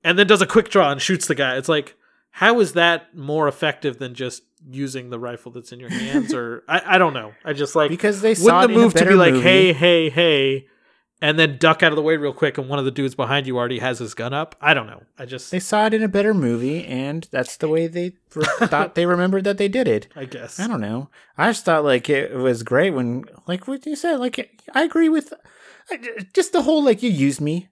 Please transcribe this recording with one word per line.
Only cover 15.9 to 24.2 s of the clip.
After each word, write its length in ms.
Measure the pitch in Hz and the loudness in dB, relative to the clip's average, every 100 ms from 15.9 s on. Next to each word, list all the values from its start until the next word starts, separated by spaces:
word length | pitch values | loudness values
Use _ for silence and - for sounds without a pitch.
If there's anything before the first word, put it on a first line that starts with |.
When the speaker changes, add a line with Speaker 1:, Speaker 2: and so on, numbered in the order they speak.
Speaker 2:
in 80 | 220 | 0
a 40 | 214 | 0
better 280 | 202 208 | 0 0
movie, 500 | 202 127 117 127 160 | 0 0 -2 -4 -6
and 420 | - 127 139 160 - | -8 -8 -6 -8 -8
that's 260 | 135 123 - | -6 -6 -6
the 100 | 156 | -2
way 180 | 160 165 | -2 -2
they 260 | 170 180 _ _ | -4 -8 _ _
re- 100 | 156 151 | -6 -4
Speaker 1:
<laughs> 60 | - 233 | -2 -2
Speaker 2:
thought 260 | 147 160 | 0 -2
they 140 | - 175 | -2 0
remembered 380 | 180 185 196 | 0 0 0
that 120 | 196 196 | -2 -2
they 100 | 202 | -2
did 200 | 247 226 | 0 0
it. 220 | 107 - | -2 -4
Speaker 1:
I 100 | - | -16
guess. 340 | 131 135 117 - | -14 -12 -14 -8
Speaker 2:
I 80 | 220 | -6
don't 140 | 180 | -4
know. 280 | 104 117 143 _ _ - | -6 -8 -10 _ _ -2
I 100 | 185 | -2
just 160 | 220 | 0
thought, 180 | - 160 | 0 0
like, 240 | 147 127 131 | 2 0 0
it 280 | 139 - | -2 -2
was 260 | 135 127 117 | -2 -2 -2
great 300 | 113 127 190 | 0 0 0
when, 340 | 139 120 123 - - - | -2 -4 -6 -10 -18 -10
like 200 | 180 262 | -8 -8
what 160 | 269 302 | -10 -8
you 80 | |
said, 240 | 285 349 | -6 -4
like, 420 | 285 | -2